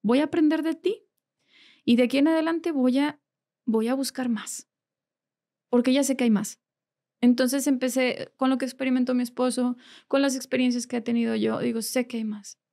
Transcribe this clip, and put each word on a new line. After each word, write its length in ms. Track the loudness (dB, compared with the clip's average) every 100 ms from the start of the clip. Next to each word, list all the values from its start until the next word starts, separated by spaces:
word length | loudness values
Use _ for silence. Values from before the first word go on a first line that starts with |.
Voy 160 | 2 2
a 60 | 2
aprender 380 | 2 2 2
de 120 | -2 -4
ti 280 | -4 -6 _ _ _ _ _ _ -20 _ 0
y 120 | 2
de 60 |
aquí 160 | 4 2
en 100 | 2
adelante 420 | 2 0 -2 -2
voy 280 | 0 2 2
a, 220 | -2 -4 _ _ _ _ -2
voy 240 | -2 0
a 60 | -2
buscar 340 | -4 -6 -4
más, 400 | -4 -6 -14 -16 _ _ _ _ _ _ _ _ _ _
porque 240 | 0 2
ya 100 | 2
sé 120 | 2 0
que 60 | 2
hay 40 |
más". 280 | 2 -2 -12 _ _ _ _ _ _
Entonces 460 | 2 4 2 0 0
empecé 640 | 0 0 0 -2 -2 -10 _
con 120 | 0
lo 80 | 0
que 60 | -4
experimentó 480 | -4 -2 0 0 0
mi 80 |
esposo, 540 | -2 -2 -2 0 -2 -4 -12 -20 _
con 140 | 0
las 140 | 2 -2
experiencias 520 | -4 -2 0 0 -4
que 100 | -6
he 40 |
tenido 340 | -2 -2 0 0
yo, 240 | -2 -2
digo, 220 | -2 -4
"Sé 260 | -4 -4 -4
que 100 | -6
hay 80 | -6
más". 340 | -8 -14 -20 _